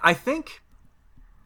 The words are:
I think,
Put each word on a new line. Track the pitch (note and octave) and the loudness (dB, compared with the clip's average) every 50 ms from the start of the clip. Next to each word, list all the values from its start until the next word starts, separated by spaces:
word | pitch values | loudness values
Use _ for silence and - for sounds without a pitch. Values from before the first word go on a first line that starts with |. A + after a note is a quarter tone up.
| - | 2
I | E3 F3 | 2 2
think, | - - B3 D4 E4 D4 - - - _ - - - - - _ - _ - - - - - - - - | 2 0 -4 -4 -4 -4 -10 -16 -20 _ -20 -20 -20 -20 -20 _ -20 _ -20 -20 -20 -20 -20 -20 -20 -4